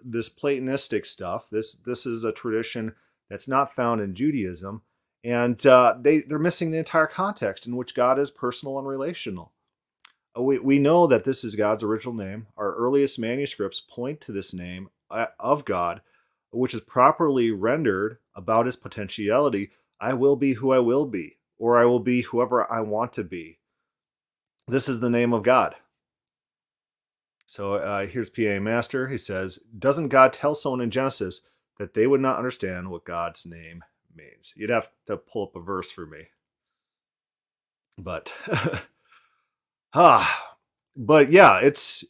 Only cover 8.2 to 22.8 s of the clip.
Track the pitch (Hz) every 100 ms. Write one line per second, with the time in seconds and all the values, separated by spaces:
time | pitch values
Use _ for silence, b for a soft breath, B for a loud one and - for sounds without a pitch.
8.2 | 143 - 123 - 139 135 139 135 147 175
9.2 | 117 90 82 _ _ _ _ _ - _
10.2 | _ 120 131 135 135 139 143 175 165 113
11.2 | 135 131 113 104 104 110 107 110 123 113
12.2 | 95 107 110 - 101 107 120 143 135 -
13.2 | 113 131 139 - 98 - - - 127 147
14.2 | - 101 95 92 87 90 95 _ - 110
15.2 | 117 - 117 147 127 92 87 87 _ _
16.2 | _ _ _ 117 127 113 - 127 131 -
17.2 | 160 135 117 101 107 151 131 95 107 120
18.2 | _ - 92 113 123 - 101 - 98 -
19.2 | 101 123 147 104 101 _ _ _ 110 131
20.2 | 135 135 139 117 131 131 117 135 143 101
21.2 | 76 - _ - 117 120 120 123 110 123
22.2 | 120 117 120 123 - 113